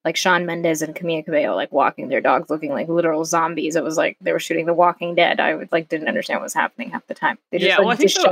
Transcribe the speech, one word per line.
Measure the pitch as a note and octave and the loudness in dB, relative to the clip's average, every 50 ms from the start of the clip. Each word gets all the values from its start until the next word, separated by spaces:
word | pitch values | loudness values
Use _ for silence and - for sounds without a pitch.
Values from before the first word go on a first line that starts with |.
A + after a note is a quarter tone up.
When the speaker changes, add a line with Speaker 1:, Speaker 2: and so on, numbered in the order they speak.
| - | -4
Speaker 1:
like, | E3 E3 | -4 -2
Shawn | - - F#3 F3+ F3 F3 | 2 2 2 2 2 2
Mendes | E3+ E3+ E3+ E3+ E3 D#3+ D#3 | -2 -4 -2 0 0 0 0
and | D#3 D#3 D3+ | -4 -6 -6
Camila | - F3 E3+ E3 D#3 D#3 | -6 -4 -4 -4 -4 -4
Cabello, | E3+ D#3 D3 - G#2 F#2 | -2 0 0 2 2 0
like, | F#2+ C3+ - | -2 -4 -2
walking | - C#3 B2+ G#2 - - - C3 | 0 2 2 2 0 -4 -6 -2
their | C3+ - | -2 2
dogs | - C#3 C3 C3+ - - | 2 2 2 2 0 -2
looking | D3+ D#3 D#3 C#3+ | -6 -4 -4 -4
like | C3+ - D#3 E3 | -4 -4 -4 0
literal | E3 E3+ E3+ E3 D#3 D#3 D#3+ | 0 0 2 2 0 0 -2
zombies. | D#3+ E3+ E3 E3 E3 E3+ D#3 D3+ D#3 D#3 | 0 0 0 0 0 -2 -4 -4 -2 -2
It | D#3+ B2+ | -2 -2
was | E3 D#3 | 0 0
like | D3+ D#3 - - - | 0 0 0 -2 -4
they | F#3 E3+ | -4 -2
were | E3 E3 | -2 -2
shooting | - - E3 E3 D#3+ | -2 -2 -4 -2 0
The | E3+ E3+ | 0 2
Walking | E3 F3 F3 E3+ - E3+ F3 F3 | 4 4 4 2 0 -6 -2 2
Dead. | E3+ E3+ - D3+ - | 2 2 2 2 2
I | C#3+ D3 D#3 | 0 0 -2
would, | E3 - - | -4 -4 -2
like, | - E3 D#3+ - | -2 -2 -2 -4
didn't | E3 D#3 D#3 A2+ | -6 -4 -4 -2
understand | - - - - A#2+ - | -2 -2 -4 -4 -4 -6
what | - | -6
was | - - | -4 -2
happening | D#3+ - - - - E3+ - | -2 -2 -2 -4 -10 -10 -10
half | E3+ - - | -10 -12 -10
the | - - | -12 -8
time. | - E3 C3+ A2 - _ _ | -4 -2 -2 -2 -4 _ _
They | - F3 | -2 0
just | F#3 F#3+ | 2 2
Speaker 2:
Yeah, | F3+ G3 | 4 4
well, | G3 G#3 | 4 2
I | |
Speaker 1:
looked | A#3+ A#3 | 2 4
Speaker 2:
think | D#4 - - | 2 2 4
the, | - | 4
I | - - | 2 4